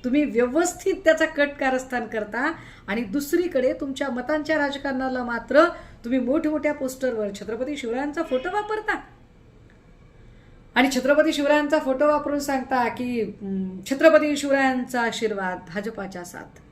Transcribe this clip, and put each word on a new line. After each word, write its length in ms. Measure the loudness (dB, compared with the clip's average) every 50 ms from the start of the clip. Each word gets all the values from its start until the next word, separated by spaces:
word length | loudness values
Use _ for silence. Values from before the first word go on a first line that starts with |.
| -2
तुम्ही 200 | 2 2 2 2
व्यवस्थित 680 | 4 2 2 2 4 4 2 2 2 -2 -2 -2 -2 -2 2 4
त्याचा 200 | 4 4 4 2
कट 240 | 0 2 0 0 0 0 -2
कारस्थान 480 | -2 0 0 -2 -2 -4 -6 -6 -4
करता 460 | -4 -4 -6 -6 -4 -4 -2 -2 -2 -4 -6 -14 -20 -20 -18 -8
आणि 140 | -4 -4 -4
दुसरीकडे 720 | -4 -2 -4 -4 -2 2 0 2 2 2 2 2 2 2 0
तुमच्या 360 | 0 -6 -8 -4 -4 -4 -4
मतांच्या 480 | -4 -4 -2 0 -2 -2 0 0 0
राजकारणाला 680 | 2 2 0 -2 -4 -4 -4 -2 -2 -2 -2 -2 -4 -4
मात्र 420 | -4 -4 -6 -4 4 6 6 6 6 2 -6 -16 -18 -20 -12 -4
तुम्ही 160 | 0 0 0
मोठमोठ्या 540 | 2 2 2 2 2 0 -2 0 0 -2 -2
पोस्टरवर 540 | -2 -4 -6 -4 -4 -4 -4 -2 -2 -4 -4 -6
छत्रपती 420 | -8 -8 -8 -6 -6 -4 -6 -6
शिवरायांचा 460 | -6 -6 -4 -4 -4 -4 -4 -4 -4 -4
फोटो 260 | -2 -2 -2 -2 -2 -2
वापरता 460 | -2 -2 -2 -6 -4 -2 -4 -4 -4 -6 -14 -20 -20 -20 _ -20 -20 -20 -20 -20 -20 -20 -20 -20 -20 _ -20 -20 -20 -20 -20 -20 -20 -20 -20 -20 -20 -20 -20 -20 -20 -20 -2 2
आणि 140 | 2 4 4 2
छत्रपती 380 | 0 2 4 4 6 4 4 2
शिवरायांचा 460 | 0 2 4 4 4 4 2 0 0
फोटो 280 | 2 0 0 2 4
वापरून 320 | 2 2 2 0 -2 -2 -2
सांगता 480 | -2 -2 -2 -4 -2 -2 0 0 0
की, 340 | -2 -2 -4 -6 -4 -2 -2
"हम्म, 560 | -4 -4 -6 -10 -8 -6 -4 -4 -4 -6 -8 -12 -4 -4
छत्रपती 460 | -2 6 6 8 8 8 4 4 -2
शिवरायांचा 640 | -2 0 2 2 4 4 2 2 0 -4 -2 -2 -2
आशीर्वाद, 560 | -2 -2 -2 -2 -2 -2 -2 -2 -4 -4 -6 -6 -10 -8 -8
भाजपाच्या 500 | -6 -6 -6 -8 -8 -10 -10 -10 -12 -14
साथ." 360 | -12 -14 -16 -16 -16 -20 -20 -20 -20